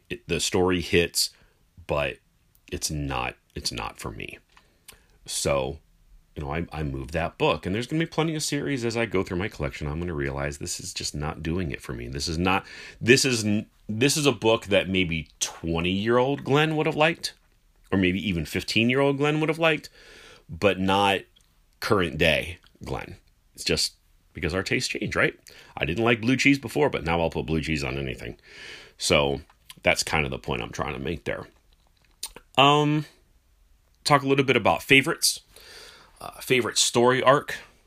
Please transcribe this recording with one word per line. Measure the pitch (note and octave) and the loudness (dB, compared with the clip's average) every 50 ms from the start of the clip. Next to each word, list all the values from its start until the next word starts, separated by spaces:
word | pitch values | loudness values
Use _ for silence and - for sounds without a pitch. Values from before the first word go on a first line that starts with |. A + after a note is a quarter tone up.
| _ _ | _ _
It, | - - _ - | -14 -12 _ -4
the | E2+ D2+ | -4 -2
story | - - - G2 F2+ F2+ F#2 F2 | -2 0 2 2 2 2 2 0
hits, | E2 - - E2+ E2+ E2+ - - - - - _ _ _ _ _ _ _ _ - E2 | 0 2 2 2 2 2 0 -2 -2 -2 -4 _ _ _ _ _ _ _ _ -20 -6
but | - D#2 D2 C#2+ C2+ A#1+ - _ _ _ _ _ _ _ _ _ - | -4 -2 -2 -2 -4 -6 -10 _ _ _ _ _ _ _ _ _ -10
it's | - - - - | -10 -6 -6 -4
not, | D#2+ D2+ C#2+ C#2 C2+ B1 B1 B1 - _ _ _ _ | -4 -4 -4 -4 -4 -4 -6 -6 -8 _ _ _ _
it's | - - - | -8 -8 -6
not | - A#1 A1 - - - | -6 -6 -8 -8 -10 -10
for | - - | -12 -12
me. | - G1+ G1+ - - - _ _ _ - _ _ _ _ _ - - _ _ _ _ _ _ | -10 -10 -12 -14 -14 -20 _ _ _ -20 _ _ _ _ _ -20 -20 _ _ _ _ _ _
So, | - - - - - C#2+ C#2 C2 C2 D2 - _ _ _ _ _ _ - - _ _ _ | -8 -6 -4 0 0 0 0 0 -4 -6 -10 _ _ _ _ _ _ -20 -20 _ _ _
you | - D2 | -10 -8
know, | C#2 | -6
I, | C#2+ E2+ E2+ - | -4 -4 -6 -6
I | - D#2 D#2 | -6 -6 -6
moved | C#2+ C2+ C2+ C2 B1+ D2+ | -6 -6 -8 -8 -4 -4
that | E2 E2 E2 - - | -2 -2 -4 -2 0
book, | D3+ D3+ F#2+ D#2+ - | 0 0 0 0 -2
and | F#2 F#2 | -4 -4
there's | A2 B2 - | -4 -4 -4
gonna | D3+ D#3 | -4 -4
be | E3 | -4
plenty | D#3+ - - D#3 E3 D#3 | -2 -2 -2 -2 0 -2
of | D#3 | -4
series | D3+ - D3+ C#3+ D3 C#3+ C#3+ B2+ A#2 | -4 -2 -2 -2 -2 -2 -2 -2 -2
as | A#2 G#2+ | -2 0
I | A#2 A#2 | -2 -2
go | G#2+ - F#2 F#2+ | 0 0 -2 -2
through | - F#2+ F2 | 0 -2 -4
my | F#2+ A2 | -4 -4
collection. | - - D#2 C#2 - - D#2 C#2+ | -4 -6 -6 -6 -6 -6 -8 -6
I'm | D2 D#2+ | -6 -6
gonna | F2 F2+ E2 | -6 -6 -4
realize | D2 C#2 C#2 C2+ C#2 C#2+ D2 D2 - | -4 -4 -4 -4 -4 -6 -6 -6 -8
this | - - - - | -8 -8 -8 -8
is | F2+ F2+ - | -10 -10 -10
just | - F2 - - | -8 -8 -6 -6
not | D2+ D2 D2+ - - | -4 -6 -6 -6 -6
doing | D#2+ D#2+ D#2+ F#2 F#2 C#2+ | -4 -4 -2 -2 -2 -4
it | A1+ - | -6 -8
for | - - | -10 -10
me. | C2 A#1+ A#1+ | -10 -10 -10
This | A#1+ C2 C#2+ D#2+ F2 | -8 -8 -6 -6 -4
is | D#2+ D#2+ | -2 0
not, | F2 F#2 F#2 G2 - - - - - - - - | 2 2 2 2 0 -6 -16 -18 -18 -18 -14 -4
this | - G#2 B2+ C3+ - | 6 6 6 6 6
is | C#3 B2 A2 G#2 | 2 2 2 2
n-, | G#2+ G#2 G#2+ - - _ _ _ - | 0 0 0 -2 -6 _ _ _ -8
this | G#2+ A2 C3 C#3 C#3 | -2 0 2 2 2
is | D#3+ D3 | 4 2
a | C#3+ | 2
book | A#2 G2+ - A2+ A2+ A2+ - | 2 4 2 2 2 2 2
that | F#2+ G2 F#2 D#2 F2+ | 2 2 2 2 2
maybe | F#2+ F#2 F#2 D#2+ E2 D#2+ D#2 - _ _ | 0 0 0 0 -2 -6 -6 -10 _ _
twenty-year-old | - - - - - E2 E2 E2 E2+ F2+ F#2 G2 G#2 A2+ A#2 B2 B2 C3+ C#3+ C#3 C3+ | -8 -8 -8 -8 -4 -2 -2 0 0 0 -2 0 0 2 2 2 2 2 0 -4 -2
Glenn | - C3+ D3 D3+ D#3+ D#3 | 0 2 2 2 2 0
would | D3+ D#3 | -2 -2
have | D#3+ D3 | -2 2
liked, | D3 D3+ E3 E3+ - - - - _ _ _ _ _ _ _ _ _ _ _ | 2 2 2 2 -2 -8 -10 -10 _ _ _ _ _ _ _ _ _ _ _
or | - G2 | 0 2
maybe | F#2+ F2+ F2+ G2 D#2 | 2 2 2 0 -2
even | G#2 F2+ E2+ D2+ | -2 -2 -4 -4
fifteen-year-old | - - F#2 - - - G#2+ A2+ A#2+ B2+ C3+ C#3 C#3 C#3+ C3+ | -4 -6 -6 -6 -2 0 2 2 2 2 2 2 2 2 0
Glenn | C#3+ D3 D3+ D3+ | 0 0 0 0
would | D#3 D#3 | 0 -2
have | D#3 D#3+ | -2 0
liked, | E3 D#3+ D#3 D3+ - - _ - - - - - - - - - _ - | 0 0 0 0 -6 -14 _ -20 -20 -20 -20 -20 -20 -20 -20 -20 _ -16
but | - D#2+ G2+ G2 F#2 F#2 | -8 2 2 2 4 4
not | F#2+ F#2+ F#2+ G2 G2+ G2 G2 F#2 - _ _ _ _ _ _ _ _ _ _ _ | 2 4 4 6 6 4 4 2 -2 _ _ _ _ _ _ _ _ _ _ _
current | - - A2 G2 F2+ D#2+ C2 | 0 2 2 2 2 0 0
day | D#2+ E2+ D#2+ D2+ C2+ - - F2 - _ _ _ _ - | 2 4 4 4 2 -2 -4 -12 -14 _ _ _ _ -10
Glenn. | - C#2 G#1+ - - F#2 - _ _ _ _ _ _ _ | -8 -8 -8 -8 -12 -16 -20 _ _ _ _ _ _ _
It's | - - | -10 -2
just | - - - - - - _ _ _ _ _ _ _ _ | -2 0 0 0 -4 -6 _ _ _ _ _ _ _ _
because | - D#2+ D#2+ E2 | -6 -4 -2 -2
our | F#2+ | -2
tastes | F#2+ - A#2 B2+ C3 - | -2 0 -2 -2 -2 -4
change, | - - - - - | -4 -4 -4 -2 0
right? | E2+ A#2 D#3+ - - _ - - - - - - | 2 0 0 0 -6 _ -20 -20 -20 -20 -12 -4
I | - - | -4 -2
didn't | C#2 F2 A2 A2+ | -2 0 2 4
like | A#2 B2 A2 | 4 4 4
blue | G#2+ A#2+ C3 | 2 0 2
cheese | B2 - C#3 C#3 C#3 | 4 4 4 2 2
before, | B2 A#2 - D3 D3 C3+ | 0 -4 0 0 0 2
but | - - | 0 -2
now | D2+ D#2+ E2 E2+ | -2 0 0 2
I'll | E2 D#2+ | 2 0
put | - D#2+ C#2+ | 0 -4 -2
blue | C2+ D#2 D#2+ | 0 -2 -2
cheese | D2 D2+ D#2+ D2 | 0 -2 -4 -4
on | C#2+ C2 C2 C#2 | -4 -4 -4 -4
anything. | C#2+ C2 A#1+ - A#1+ A#1+ A#1 - _ - - - - - - - - - _ _ | -6 -6 -8 -10 -10 -14 -14 -14 _ -20 -20 -20 -18 -18 -18 -18 -20 -20 _ _
So | - - F2 D2+ C#2+ C#2 C#2+ C#2 - _ _ _ _ _ - - | 0 4 4 4 4 2 0 -4 -6 _ _ _ _ _ -20 -2
that's | - F2+ D#2 - - | 0 0 0 2 -2
kind | - - D#2+ D2 | -2 -2 -2 -2
of | C2 | -2
the | C2+ A#1+ | -6 -8
point | - - C#2 A#1+ | -6 -6 -6 -6
I'm | A1+ G#1 | -6 -8
trying | G1+ - - C#2 | -6 -6 -6 -6
to | C#2+ B1+ | -6 -6
make | C2+ C#2+ F2 C#2+ - | -4 -6 -6 -6 -6
there. | - G1+ - - - _ _ _ _ _ _ _ _ _ _ _ _ _ _ - - - - _ _ - | -8 -8 -8 -10 -14 _ _ _ _ _ _ _ _ _ _ _ _ _ _ -16 -16 -16 -20 _ _ 4
Um, | - C#3+ C#3+ D3 D3 D3 D3 D3+ D#3 D3+ - _ _ _ _ _ _ _ _ _ _ _ _ _ _ _ _ _ _ _ | 6 6 8 8 6 4 2 0 0 -2 -6 _ _ _ _ _ _ _ _ _ _ _ _ _ _ _ _ _ _ _
talk | - D3 C#3 | 2 2 4
a | C3 C3+ | 4 2
little | C#3 C#3 C#3 | 2 2 4
bit | B2+ B2 | 2 2
about | A#2+ G2 G2+ E2 - | 4 4 4 2 2
favorites. | - - C#3 C3+ C3+ D#3+ - - - - - - - _ _ - - - - - - - - - - - _ _ | 4 6 6 6 6 4 -2 0 0 -2 -2 -2 -10 _ _ -20 -20 -20 -20 -20 -20 -20 -20 -20 -20 -20 _ _
Uh, | - - - - | -16 -16 -14 -14
favorite | - - C3 B2 A2+ G#2 - - | -2 0 0 2 2 0 0 0
story | - - - B2 A#2+ B2 B2+ C3 | 0 2 4 4 6 6 4 6
arc. | - B2+ C3+ - - - - - - - _ _ _ | 6 6 6 6 2 -4 -10 -12 -12 -18 _ _ _